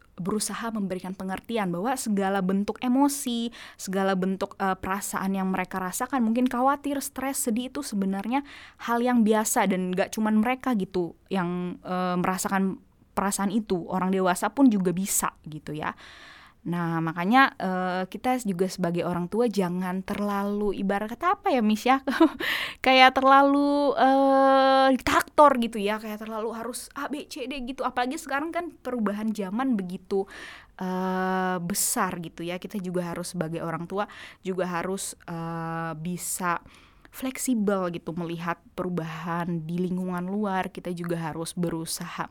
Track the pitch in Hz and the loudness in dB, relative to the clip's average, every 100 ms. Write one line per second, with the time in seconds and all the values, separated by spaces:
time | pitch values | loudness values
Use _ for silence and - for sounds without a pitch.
0 | _ - 175 214 - 196 233 220 190 185 | _ -8 -4 -2 -2 -4 -6 -4 -4 -6
1 | 185 196 190 185 - 233 185 170 226 262 | -8 -8 -6 -8 -4 -2 -2 -2 -2 -2
2 | 226 196 190 196 185 196 208 - 247 254 | 0 0 2 2 2 0 0 -2 0 4
3 | 285 277 247 233 233 - - - - 196 | 4 2 -4 -4 -4 -8 -16 -12 -4 0
4 | 190 190 185 190 196 - 196 185 190 196 | 2 2 0 -2 -4 -2 -2 -2 -4 -4
5 | - 220 196 190 190 190 185 190 185 - | -4 -4 -2 0 0 -2 -2 -4 -4 -4
6 | 247 269 220 233 254 247 262 285 285 285 | -2 0 2 2 2 2 2 2 -2 -4
7 | - - 269 269 247 220 247 285 285 202 | -4 -6 -6 -4 -2 -2 -2 -8 -4 -2
8 | 190 196 220 269 277 - - - - 233 | -2 -2 -2 -2 -4 -12 -20 -10 -2 0
9 | 247 247 214 214 220 247 190 185 185 180 | 4 6 6 4 2 2 2 2 0 0
10 | 190 220 214 214 233 254 262 220 185 185 | -2 0 2 4 2 0 0 0 0 -2
11 | 170 - - 190 175 180 180 - - 180 | -4 -6 -4 -2 -2 -2 -6 -8 -6 -2
12 | 180 180 185 185 202 196 190 - - _ | 0 0 0 0 0 0 0 -2 -12 _
13 | _ - 190 202 202 233 214 180 - 185 | _ -2 0 0 0 0 0 -2 -2 0
14 | 185 190 185 175 202 277 269 208 180 175 | 2 4 2 2 0 6 6 6 2 0
15 | 190 - - - 156 151 - 151 - - | -2 0 -2 -4 -12 -14 -10 -8 -6 -8
16 | - - - - - _ - 175 170 165 | -14 -20 -20 -20 -20 _ -6 -2 -2 -2
17 | 165 175 185 254 269 - 190 185 185 185 | -2 -2 2 4 4 2 -2 -2 -2 -2
18 | 185 208 254 254 202 180 185 - 180 170 | -4 -4 -2 0 -2 -2 -2 -2 -2 -2
19 | 175 175 175 214 247 196 180 180 185 185 | -2 -2 -2 0 0 2 0 0 -4 -4
20 | 185 202 208 202 202 208 208 - 196 202 | -4 -4 -2 -2 -2 -2 -2 -2 -2 -2
21 | 214 240 349 403 392 254 214 214 240 269 | -4 -2 -2 0 0 2 4 2 4 2
22 | - - 320 - - - - - 262 262 | 2 4 2 2 -4 -2 -4 0 6 8
23 | 262 262 262 277 277 285 285 285 285 - | 8 8 8 8 8 6 4 4 2 4
24 | 262 269 269 269 269 269 269 269 269 254 | 4 6 6 6 6 6 6 6 6 4
25 | - 330 - - 285 254 233 226 196 214 | 2 0 4 8 8 8 0 0 -2 -2
26 | 220 214 220 220 220 226 233 233 - 277 | -6 -8 -8 -6 -6 -6 -8 -10 -12 -10
27 | - 302 - 302 240 285 247 262 247 247 | -8 -8 -10 -10 -8 -8 -8 -6 -4 -2
28 | 247 311 - 277 330 330 339 - 254 247 | -2 -4 -4 -4 -2 -4 -6 -8 -6 -2
29 | 202 208 220 208 190 214 269 208 180 185 | 0 0 -4 -4 -4 -2 0 -2 -4 -10
30 | - 196 196 - - - - - 185 185 | -4 -2 -2 -10 -16 -18 -18 -8 -4 -2
31 | 185 185 185 185 185 180 175 202 - 240 | -2 0 0 0 0 -2 -2 -2 -2 0
32 | 185 175 160 - 170 180 190 208 180 175 | -2 -4 -8 -8 -8 -8 -8 -8 -4 -4
33 | 175 170 175 175 160 165 160 160 170 190 | -4 -6 -6 -4 -4 -4 -4 -6 -6 -6
34 | 208 - - - 180 180 180 170 180 196 | -6 -10 -18 -10 -6 -4 -2 -2 -4 -4
35 | - - - 165 165 165 165 165 165 156 | -8 -12 -10 -8 -6 -6 -6 -6 -6 -6
36 | 170 175 - - 180 170 - - - _ | -6 -6 -6 -4 -2 -2 -6 -20 -20 _
37 | - - 262 - 262 233 202 196 180 165 | -20 -8 -8 -4 0 2 2 2 0 -4
38 | - 165 165 170 170 170 - - 180 175 | -8 -8 -6 -6 -6 -6 -8 -6 -4 -4
39 | 160 160 170 170 170 170 156 175 180 180 | -4 -6 -4 -4 -2 -4 -4 -2 -2 -2
40 | 185 180 180 202 208 190 185 - 180 175 | -4 -4 -4 -2 -2 -2 -4 -6 -8 -6
41 | 175 170 160 160 165 180 170 165 165 - | -4 -4 -4 -6 -6 -4 -2 -2 -6 -8
42 | 175 - - | -8 -10 -6